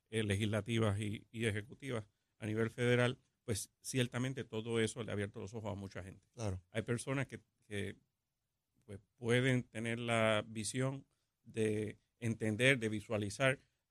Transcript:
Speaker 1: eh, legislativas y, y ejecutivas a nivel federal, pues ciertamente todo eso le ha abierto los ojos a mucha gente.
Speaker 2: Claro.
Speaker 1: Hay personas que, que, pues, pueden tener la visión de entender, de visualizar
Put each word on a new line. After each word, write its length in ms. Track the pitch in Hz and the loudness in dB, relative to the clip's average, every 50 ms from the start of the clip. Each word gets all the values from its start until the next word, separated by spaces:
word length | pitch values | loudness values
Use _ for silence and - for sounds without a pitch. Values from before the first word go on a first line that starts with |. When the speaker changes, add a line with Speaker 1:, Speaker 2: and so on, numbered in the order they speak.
| _ _ | _ _
Speaker 1:
eh, 140 | 110 113 110 | -2 0 0
legislativas 760 | 101 98 98 113 101 107 107 101 120 117 113 110 104 98 101 | 2 2 2 2 0 0 0 0 0 2 2 4 4 2 0
y, 260 | 110 101 - - - _ | -2 -4 -6 -8 -10 _
y 140 | - 110 117 | -6 -2 0
ejecutivas 600 | 110 101 107 104 - - - 139 135 123 110 110 - _ _ _ _ _ - | 0 0 -2 -4 -8 -14 -12 -8 -6 -6 -6 -8 -10 _ _ _ _ _ -6
a 60 | 113 | -4
nivel 240 | 107 107 110 113 117 | -2 0 2 0 0
federal, 480 | - - 123 120 123 120 123 123 127 - _ _ _ _ _ | 0 2 4 4 6 6 4 4 0 -2 _ _ _ _ _
pues 260 | - 110 - - - _ _ | -4 -4 -4 -4 -8 _ _
ciertamente 640 | - - - 131 123 120 - 120 123 131 131 127 110 | -8 -2 0 0 0 0 0 -2 -2 -2 -4 -6 -8
todo 340 | - 113 110 110 120 113 117 | -6 -6 -6 -2 0 2 2
eso 240 | 110 107 - 123 113 | 2 2 0 -4 -6
le 80 | 104 | -4
ha 20 | 101 | -2
abierto 280 | 104 101 104 - 113 | -2 -2 -4 -4 -8
los 120 | 101 98 117 | -10 -8 -8
ojos 180 | 113 107 104 | -6 -6 -4
a 40 | 98 | -4
mucha 260 | 101 98 95 - 95 | -6 -6 -8 -10 -10
gente. 200 | 90 95 - - _ _ _ | -12 -12 -14 -18 _ _ _
Speaker 2:
Claro. 280 | 120 110 101 95 92 - _ | -6 -4 -4 -4 -4 -8 _
Speaker 1:
Hay 120 | - 113 104 | -6 -4 -2
personas 440 | - 120 117 - 135 135 139 127 | -2 -2 -2 -2 -2 -2 -4 -4
que, 140 | - - - - _ _ _ _ | -6 -8 -14 -16 _ _ _ _
que, 300 | - 104 101 95 98 - - _ _ _ _ _ _ _ _ _ _ _ _ _ _ _ _ _ | -8 -6 -4 -4 -6 -8 -12 _ _ _ _ _ _ _ _ _ _ _ _ _ _ _ _ _
pues, 140 | - 101 101 - _ _ | -18 -16 -16 -18 _ _
pueden 460 | - 123 113 120 123 127 135 127 123 117 | -4 0 2 4 4 6 4 4 2 2
tener 360 | - - 110 117 117 113 117 | -2 -6 -6 -4 -4 -4 -2
la 460 | 120 117 117 113 110 110 110 107 110 | 0 2 2 4 4 6 4 4 2
visión 580 | 113 110 110 107 - - 127 131 135 139 135 - _ _ _ _ _ _ _ _ | -2 -4 -6 -6 -4 -2 -2 -2 -2 -2 -6 -10 _ _ _ _ _ _ _ _
de 560 | 113 104 113 107 110 107 107 107 104 - - _ _ _ - | -8 -2 0 0 2 2 0 -2 -4 -6 -12 _ _ _ -4
entender, 600 | 120 113 113 - 113 110 107 104 123 131 139 123 | -2 -2 -2 0 0 0 2 4 6 6 6 4
de 100 | 113 107 | 2 -2
visualizar 720 | 107 104 101 - 113 104 104 101 - - 135 131 135 - _ _ _ _ _ _ | -2 -4 -4 -2 -2 -2 -2 -2 -2 0 2 2 2 0 _ _ _ _ _ _